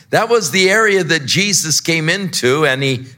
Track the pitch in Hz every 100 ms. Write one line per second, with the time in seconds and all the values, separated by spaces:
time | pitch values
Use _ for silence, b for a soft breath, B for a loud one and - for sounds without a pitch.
0 | B 156 226 233 175 135 185 208 220 190
1 | 165 160 131 - 202 196 160 143 - 165
2 | 160 185 190 - 123 139 151 131 135 127
3 | 127